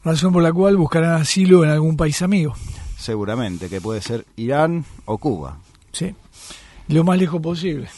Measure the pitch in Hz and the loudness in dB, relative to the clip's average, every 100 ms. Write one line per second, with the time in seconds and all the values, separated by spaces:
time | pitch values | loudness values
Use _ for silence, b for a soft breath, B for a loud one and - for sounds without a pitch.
0 | 165 160 180 175 170 170 196 196 151 165 | -4 0 2 4 2 4 4 4 2 2
1 | 165 165 147 190 185 180 151 151 160 156 | 2 2 0 2 6 6 6 2 2 0
2 | 156 147 180 202 151 - B B B - | -2 0 0 2 0 -4 B B B -10
3 | - 110 101 117 110 87 87 95 101 110 | -6 -6 -4 -4 -4 -6 -8 -8 -6 -6
4 | 95 117 - - 117 143 160 170 143 - | -6 -8 -8 -8 -4 0 0 -2 -6 -14
5 | - 107 151 82 65 71 - _ _ - | -6 -4 -2 -4 -6 -14 -20 _ _ -8
6 | 185 - - B B B B B B 151 | -8 -10 -20 B B B B B B 2
7 | 175 180 175 170 160 170 180 147 - | 4 2 2 -2 -4 -4 -4 -6 -10